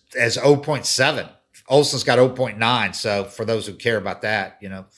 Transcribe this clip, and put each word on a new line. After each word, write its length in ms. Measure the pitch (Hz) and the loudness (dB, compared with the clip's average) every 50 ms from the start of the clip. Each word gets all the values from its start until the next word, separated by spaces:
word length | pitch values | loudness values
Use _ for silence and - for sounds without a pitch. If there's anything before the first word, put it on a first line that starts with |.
| _ _ - | _ _ -2
has 220 | 127 120 117 - - | 0 0 0 0 2
oh 180 | 123 143 147 | 4 4 4
point 300 | 139 143 156 147 120 - | 4 2 -4 -4 -4 -2
seven. 400 | - - - 131 123 - 110 85 - - _ _ _ _ - _ - | -2 0 2 2 2 0 -2 -8 -12 -14 _ _ _ _ -14 _ 2
Olson's 340 | 131 147 143 - 139 123 - | 2 2 4 2 -2 -4 0
got 140 | 139 120 | 2 4
oh 120 | 123 127 123 | 6 4 4
point 280 | 127 127 127 113 101 | 2 -2 -4 -4 -2
nine. 360 | 107 113 117 123 117 104 92 85 | -2 0 0 0 0 -2 -4 -4
So 320 | - - 110 101 101 95 | -6 -4 -2 -2 -2 -4
for 200 | 98 - - 110 | -6 -8 -8 -4
those 220 | 107 113 107 98 | -4 -4 -4 -4
who 60 | 104 90 | -8 -10
care 240 | - - 117 113 | -4 -2 -2 -2
about 260 | 104 92 98 87 - - | -2 -2 -6 -8 -6 -4
that, 340 | 107 107 104 95 90 - - | -4 -2 -2 -4 -6 -10 -16
you 100 | 104 95 | -16 -14
know, 160 | 95 95 95 _ _ | -14 -14 -16 _ _